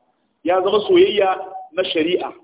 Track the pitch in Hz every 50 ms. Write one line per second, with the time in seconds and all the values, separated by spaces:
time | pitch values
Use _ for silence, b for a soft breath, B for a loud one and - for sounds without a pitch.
0 | _ _ _ _ _ _ _ _ - 156 180 190 180 196 190 214 208 - 190 175
1 | 190 208 214 208 196 190 185 185 - - - - - - - 165 - - - 170
2 | 156 165 185 - 175 123 - -